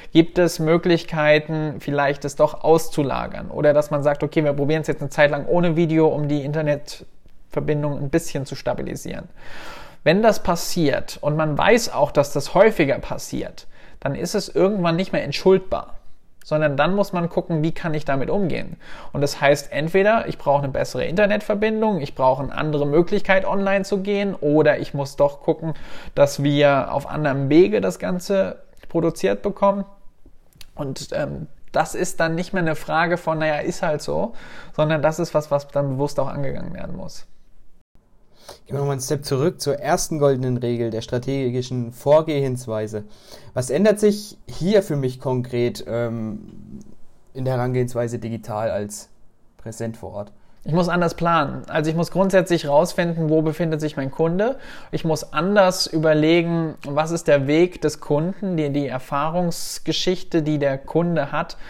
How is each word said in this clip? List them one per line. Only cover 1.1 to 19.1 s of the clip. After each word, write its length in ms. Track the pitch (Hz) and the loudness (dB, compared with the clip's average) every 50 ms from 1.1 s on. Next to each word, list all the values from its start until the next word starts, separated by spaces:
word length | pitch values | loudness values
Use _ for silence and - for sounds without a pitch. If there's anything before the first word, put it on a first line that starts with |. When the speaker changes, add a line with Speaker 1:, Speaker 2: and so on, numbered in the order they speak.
| 170 156 151 151 151 156 151 - 160 156 156 151 139 190 | -2 2 4 6 6 4 4 0 -4 -2 -2 -4 -6 -6
Speaker 1:
vielleicht 460 | - - 143 143 143 139 143 - - | -6 -4 0 0 2 0 0 -2 -4
es 100 | 127 - | -4 0
doch 260 | - 151 151 - - - | 2 2 2 0 0 4
auszulagern? 880 | - 160 160 - - - - 143 127 127 123 - - - - - - | 4 4 4 4 2 0 0 0 0 0 -2 -4 -6 -8 -10 -10 -8
Oder 220 | - - 147 147 143 | -4 2 4 4 6
dass 180 | 147 - - | 4 4 2
man 120 | 151 143 139 | 0 0 2
sagt, 200 | 147 143 - 151 | 2 0 0 -2
okay, 220 | 143 - 165 156 | -2 0 0 2
wir 80 | 147 143 | 2 2
probieren 300 | 143 143 135 160 160 151 | 0 0 0 0 0 0
es 60 | - | -2
jetzt 120 | 143 - | -4 -4
eine 100 | 147 135 | -4 -4
Zeit 200 | - - 151 143 | 2 4 4 4
lang 160 | 151 143 - | 4 2 0
ohne 280 | - - 175 175 175 156 | 2 4 4 4 4 4
Video, 320 | 160 175 151 160 160 156 | 4 2 4 4 4 4
um 220 | 156 135 147 147 143 | 4 4 2 0 0
die 160 | 147 147 135 | 0 -2 -2
Internetverbindung 1500 | 143 147 160 156 147 147 143 - - - - - - - - - - - - - - - 147 139 151 151 147 147 147 143 | -2 -2 -2 0 0 0 -2 -4 -10 -14 -14 -16 -18 -18 -20 -20 -18 -18 -18 -12 -6 -4 -4 0 0 0 0 0 -2 -2
ein 140 | - 143 139 | -4 -2 0
bisschen 340 | - 165 165 - - 147 135 | 0 0 0 -2 -4 -6 -6
zu 100 | - - | -6 -8
stabilisieren. 680 | - - - 127 - 131 - - - - - - - - - - - - - - - - - - - - - - - - | -6 -4 -4 -4 -4 -4 -6 -8 -8 -8 -10 -10 -10 -10 -14 -16 -14 -10 -10 -10 -8 -10 -12 -12 -14 -14 -16 -12 -2 2
Wenn 180 | 139 165 202 226 | 2 4 6 6
das 180 | 226 202 - | 4 4 4
passiert 760 | - - 175 170 - - - 180 160 139 - - - - - - | 2 0 0 0 -2 -2 0 2 2 2 2 0 -2 -4 -6 -4
und 140 | - 147 151 | -2 -2 0
man 240 | 156 156 151 147 147 | 0 0 0 0 2
weiß 340 | 160 190 233 233 233 - - | 4 6 6 4 4 0 -2
auch, 200 | 123 147 147 - | 0 0 0 2
dass 200 | 147 139 - - | 2 0 2 0
das 220 | 147 - - - | -2 -2 2 4
häufiger 420 | 175 208 226 214 - 156 135 127 - | 6 6 6 6 4 2 2 0 -2
passiert, 680 | - - - - - - - 127 - - - - - - - - - - - - | -4 -6 -8 -8 -8 -8 -8 -6 -8 -8 -10 -14 -14 -14 -14 -14 -16 -16 -12 -8
dann 160 | - 135 139 | -6 -4 -4
ist 220 | - - 180 - | -4 -4 -2 -2
es 120 | 208 196 - | -4 -4 -2
irgendwann 460 | - - 175 196 214 202 170 165 165 | 0 2 2 2 2 2 0 0 2
nicht 160 | 165 190 - | 0 0 -2
mehr 140 | - 156 - | -2 -4 -4
entschuldbar, 720 | 135 139 - - 190 190 185 190 - - - - - - - - - - - - - - - - | -4 -4 0 4 6 6 4 4 2 0 0 0 -2 -10 -10 -10 -10 -14 -14 -14 -20 -20 -16 -6
sondern 320 | - 151 151 156 147 139 | -2 0 2 2 2 4
dann 180 | 135 147 170 190 | 4 2 2 4
muss 180 | 202 196 - - | 2 0 0 0
man 160 | 175 170 165 | -2 -2 -2
gucken, 360 | - 160 - - 170 156 151 | -2 -2 -2 0 0 0 0
wie 80 | 165 156 | 0 0
kann 200 | - - 165 151 | -2 -2 -2 -2
ich 120 | 151 - | -2 0
damit 260 | - 139 135 127 - | 0 0 0 0 0
umgehen. 460 | - 202 202 151 131 117 - - - - - - - - - - | 0 0 0 0 0 -2 -4 -6 -10 -12 -14 -14 -14 -12 -10 -6